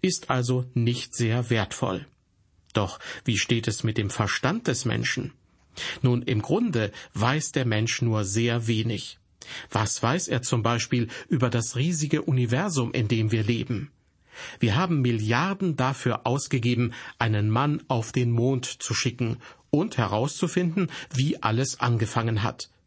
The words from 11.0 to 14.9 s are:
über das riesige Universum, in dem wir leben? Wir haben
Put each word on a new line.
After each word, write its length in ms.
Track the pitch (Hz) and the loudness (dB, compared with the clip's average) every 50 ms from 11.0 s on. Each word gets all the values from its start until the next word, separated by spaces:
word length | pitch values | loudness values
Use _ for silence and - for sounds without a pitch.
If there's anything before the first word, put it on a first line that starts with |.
| 117 110 - - - - | 0 -2 -6 -10 -6 -2
über 200 | - 127 127 120 | 0 2 2 2
das 260 | 123 120 113 - - | 2 2 0 0 -2
riesige 480 | 123 139 170 180 151 151 - - 151 - | -2 0 0 0 -2 -2 0 0 0 0
Universum, 680 | - 131 127 123 113 120 135 190 208 160 139 120 117 | 2 2 2 2 2 2 0 0 0 0 -2 -2 0
in 160 | - 131 113 104 | 0 0 0 2
dem 240 | 117 110 110 107 | 2 2 2 2
wir 120 | 113 110 107 | 2 0 2
leben? 480 | 104 120 117 - - 120 98 143 - _ _ _ _ _ _ _ _ - - - - - - | 2 0 0 0 -4 -4 -6 -6 -8 _ _ _ _ _ _ _ _ -20 -16 -16 -16 -6 0
Wir 160 | - 110 98 | 2 2 4
haben 260 | 143 185 175 | 4 2 2